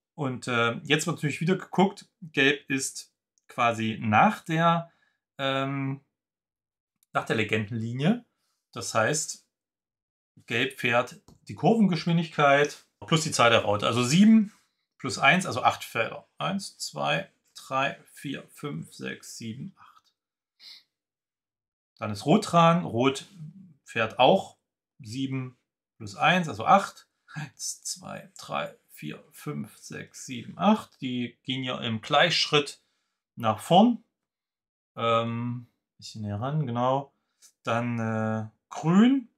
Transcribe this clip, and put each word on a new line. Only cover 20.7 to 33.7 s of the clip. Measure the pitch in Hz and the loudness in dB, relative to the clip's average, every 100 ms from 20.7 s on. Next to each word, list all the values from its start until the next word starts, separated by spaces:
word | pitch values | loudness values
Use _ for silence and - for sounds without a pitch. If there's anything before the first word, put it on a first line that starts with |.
| - _ _ _ _ _ _ _ _ _ _ _ - | -20 _ _ _ _ _ _ _ _ _ _ _ -10
Dann | 107 | -8
ist | 104 139 | -4 2
Rot | 208 - | 2 4
dran. | 170 165 175 | 4 4 4
Rot | 175 113 135 135 - - - - - _ - | 0 0 0 -2 -12 -20 -20 -20 -20 _ -10
fährt | 117 110 - | -4 -2 4
auch | 131 190 - _ _ _ _ _ | 4 4 0 _ _ _ _ _
sieben | 113 123 135 131 127 123 _ _ _ - | -14 -8 -6 -6 -10 _ _ _ _ -18
plus | 113 - | -14 -2
eins, | 143 180 160 | 0 0 -2
also | 104 - | -4 4
acht. | 196 - - _ _ _ | 4 2 -12 _ _ _
Eins, | 156 147 - - - | -14 -14 -12 -12 -12
zwei, | - - - 50 - - | -12 -12 -12 -16 -16 -20
drei, | - 71 - - _ | -8 -8 -8 -12 _
vier, | - - - _ | -16 -14 -14 _
fünf, | - - 147 - - | -16 -12 -10 -10 -14
sechs, | - - - - - | -16 -16 -16 -18 -14
sieben, | 120 120 - | -14 -12 -2
acht. | 185 214 - - | 2 2 0 -10
Die | 131 123 120 - | -6 -6 -6 -10
gehen | - 131 | -8 -6
ja | 127 123 | -6 -6
im | 120 110 | -6 -6
Gleichschritt | - 147 170 - - 147 143 - _ _ _ _ _ - | 0 2 4 2 0 0 0 -10 _ _ _ _ _ -4
nach | 110 107 | -2 -2
vorn. | - | 4